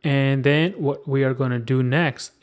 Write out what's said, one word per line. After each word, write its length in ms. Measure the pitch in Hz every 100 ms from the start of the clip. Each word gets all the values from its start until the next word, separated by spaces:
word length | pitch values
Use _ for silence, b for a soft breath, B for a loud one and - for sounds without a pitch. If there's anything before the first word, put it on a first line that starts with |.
And 400 | 151 139 135 135
then 280 | 135 147 170
what 360 | 196 143 143 -
we 160 | 135
are 100 | 135
gonna 240 | 127 131 123
do 240 | 113 131
next 480 | 127 147 160 - - _